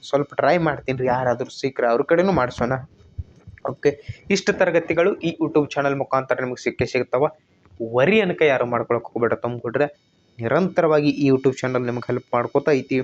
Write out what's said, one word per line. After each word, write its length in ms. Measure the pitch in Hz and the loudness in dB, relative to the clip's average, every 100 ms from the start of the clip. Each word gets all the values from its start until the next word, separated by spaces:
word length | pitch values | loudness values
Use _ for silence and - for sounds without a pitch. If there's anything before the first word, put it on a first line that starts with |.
ಸ್ವಲ್ಪ 300 | - 139 143 | -2 -2 -2
ಟ್ರೈ 240 | - 135 175 | 0 2 2
ಮಾಡ್ತೀನಿ 420 | 160 143 - 131 | 0 -2 -6 -4
ರೀ. 60 | 127 | 0
ಯಾರಾದ್ರೂ 440 | 123 127 120 127 | 0 0 -2 -4
ಸಿಕ್ಕ್ರೆ 380 | - 135 135 123 | -6 -6 -2 0
ಅವ್ರ 140 | 117 | 2
ಕಡೆನೂ 300 | - 165 185 | 2 2 2
ಮಾಡ್ಸೋಣ. 420 | 170 123 - 120 131 123 _ - - - - - - - | 2 0 -2 -2 -2 -6 _ -20 -14 -14 -14 -20 -12 -10
ಓಕೆ, 220 | - 147 143 - - - | -2 -2 -2 -10 -18 -4
ಇಷ್ಟು 240 | 190 202 | -2 0
ತರಗತಿಗಳು 640 | 196 185 170 165 170 175 - | 0 2 2 0 0 0 0
ಈ 220 | 165 156 | -4 -2
YouTube 280 | 156 156 143 | 0 0 0
ಚಾನೆಲ್ 220 | - 139 139 | 0 -2 -2
ಮುಖಾಂತರ 440 | 139 135 131 135 | -2 -2 0 -2
ನಿಮಗೆ 240 | 127 123 | -2 -4
ಸಿಕ್ಕೇ 220 | - - 120 | -6 -4 -2
ಸಿಗ್ತಾವ. 420 | 127 107 123 151 - _ _ _ - 113 | -2 -2 0 0 -2 _ _ _ -12 -4
ವರಿ 280 | 120 143 220 | 2 4 4
ಅನ್ಕ 200 | 190 175 | 2 2
ಯಾರು 240 | 156 131 123 | 2 2 0
ಮಾಡ್ಕೊಳಕ್ 380 | 120 113 117 | -2 0 -2
ಹೋಗ್ಬೇಡ 300 | 113 - 117 | -4 -2 -2
ತಮ್ಮ 240 | 117 120 120 | -2 -4 -6
ಕೂಡ್ರೆ. 300 | 120 120 143 - _ _ _ _ | -6 -2 -2 -4 _ _ _ _
ನಿರಂತರವಾಗಿ 680 | 113 139 185 180 165 156 147 | -2 0 0 0 2 4 2
ಈ 200 | 139 143 | 2 4
YouTube 280 | 131 135 127 | 4 2 0
ಚಾನೆಲ್ 240 | 127 127 | -4 -2
ನಿಮ್ಗೆ 240 | 123 120 - | -4 -6 -4
ಹೆಲ್ಪ್ 200 | 123 - | -6 -2
ಮಾಡ್ಕೋತಾ 380 | 120 120 143 135 | -2 0 -2 2
ಐತಿ 280 | 147 - 135 | 0 0 -2